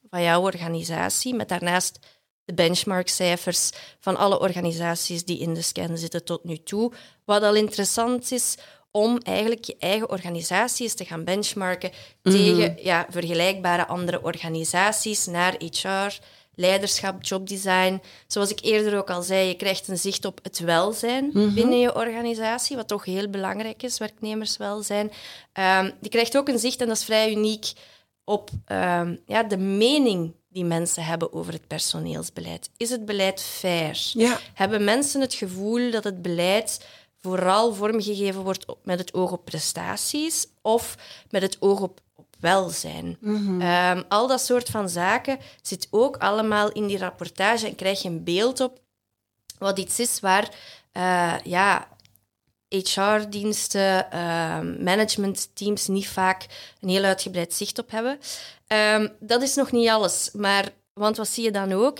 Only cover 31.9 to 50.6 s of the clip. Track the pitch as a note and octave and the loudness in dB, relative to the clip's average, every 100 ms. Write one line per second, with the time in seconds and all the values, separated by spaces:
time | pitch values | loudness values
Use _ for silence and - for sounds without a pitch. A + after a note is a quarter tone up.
31.9 | E2 E2 D#2 D#2+ - E2 E2 - - A#3 | -4 -6 -6 -8 -10 -10 -10 -12 -6 -4
32.9 | B3 G#3+ G3+ F#3+ F#3+ - - F#3 E3+ D#3 | -4 -4 0 0 0 -6 -4 -2 0 0
33.9 | - - - A#3+ A3+ - - F#3+ G#3+ G3+ | -4 -4 2 2 2 -4 -4 -2 2 2
34.9 | A#3+ C#4+ C#4 C4 - F#3+ F#3 G3+ A#3+ B3 | 2 2 0 -2 -2 -6 -6 -2 0 0
35.9 | A3+ G3+ F3+ F3 E3+ F3+ G#3 A3 - - | -2 -4 -4 -4 0 2 2 0 -6 -10
36.9 | - _ _ F#3 F#3 F3+ G3+ A#3 G3 G#3 | -20 _ _ -4 0 4 4 4 2 0
37.9 | A3 G3+ G3+ G3 F#3+ F#3+ F#3 - - - | 0 -2 -2 -2 -2 -4 -6 -8 -12 -4
38.9 | F3+ F3+ F3+ F3+ F3+ - D#3 - - F3 | -4 -2 -2 -2 -2 -8 -6 -4 -4 -6
39.9 | G#3 - D4 D#4+ - - _ G#3+ A#3 - | -4 -4 -2 -2 -2 -4 _ 0 0 0
40.9 | - - - - G3 F#3+ - G3 G3 F#3+ | -12 -18 -20 -6 -2 -2 2 2 2 -2
41.9 | - _ _ _ _ E3+ G3 F3+ E3 D#3+ | -8 _ _ _ _ 2 4 2 -4 -8
42.9 | D#3+ E3+ E3+ G#3 G#3+ G3+ F3+ F3+ F3 F3+ | -8 -8 -6 -4 -2 0 2 2 4 4
43.9 | F3+ - G3+ B3+ B3+ - B3 A#3+ A3 G3 | 2 0 2 2 2 2 0 0 -4 -4
44.9 | F3 F#3 A3+ - C4+ - - - F#3 - | 0 0 0 -2 -6 -8 -16 -10 -10 -2
45.9 | G#3 C#4 - G3 G#3+ A3 G#3 G#3 G#3 G#3 | 2 2 2 0 2 2 2 2 0 -4
46.9 | G3 F#3 - E3+ - G3 A#3 G#3+ - F#3+ | -4 -6 -8 -10 -2 0 0 -2 -4 -2
47.9 | G3 F#3 E3 E3+ F3 A#3 B3+ B3+ B3+ _ | -2 -4 -4 -2 2 2 0 -2 -4 _
48.9 | _ _ _ _ _ - - G3 F#3+ F3+ | _ _ _ _ _ -20 -4 -2 -2 -2
49.9 | - A#3+ - G3 F#3+ G#3+ - | -2 -2 0 4 4 2 -6